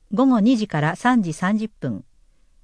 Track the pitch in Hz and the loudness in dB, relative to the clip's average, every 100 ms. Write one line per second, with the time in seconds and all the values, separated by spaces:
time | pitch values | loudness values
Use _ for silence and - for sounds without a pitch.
0 | _ 202 269 240 214 247 214 156 151 175 | _ 0 2 4 2 2 0 -2 -2 -2
1 | 247 254 180 151 185 214 220 - 139 98 | 0 2 0 -2 -2 -2 -6 -8 -8 -8
2 | - _ _ _ _ _ | -12 _ _ _ _ _